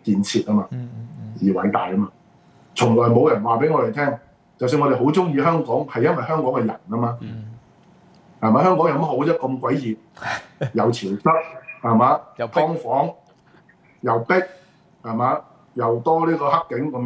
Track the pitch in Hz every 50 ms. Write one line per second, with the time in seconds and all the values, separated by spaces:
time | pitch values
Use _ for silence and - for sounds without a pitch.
0 | - 113 101 98 101 - - 110 - - 107 - - - - 127 120 120 120 113
1 | - - - - 110 110 113 - 95 98 92 - 92 101 101 - 101 90 95 101
2 | 104 - - _ _ _ _ _ _ _ _ _ _ _ _ - 120 117 113 120
3 | 120 117 120 120 - 117 - 101 107 117 117 113 143 160 160 139 120 110 107 143
4 | 143 139 - - - _ _ _ _ _ _ - 127 123 151 147 143 135 127 -
5 | 127 143 156 190 180 170 143 135 143 170 165 156 135 - - - 147 - - 117
6 | 117 165 170 - - - 160 156 135 127 139 127 107 107 - - _ 180 110 117
7 | 123 120 120 - - 117 113 110 107 110 113 - - _ _ _ _ _ _ _
8 | _ _ _ _ _ - _ - 113 110 107 139 143 185 180 156 175 160 139 151
9 | 160 151 127 127 147 165 160 - 131 131 131 120 127 127 143 151 127 113 107 -
10 | - _ _ - - - - - - - _ _ 143 123 - 110 104 120 117 -
11 | 98 95 101 101 - 160 160 165 - - - - - - - - - 117 113 113
12 | 123 135 151 - - - - - 120 113 - 170 160 165 165 - 120 117 127 139
13 | 160 170 - - _ _ _ _ _ _ _ _ _ _ _ _ _ _ _ _
14 | - 127 117 117 117 - 185 185 180 - - - - _ _ _ _ _ _ _
15 | - 117 113 117 123 131 151 - - - _ _ _ _ _ 123 117 117 117 120
16 | - 160 160 165 165 165 165 - 143 139 139 - - - - 131 143 151 131 123
17 | 123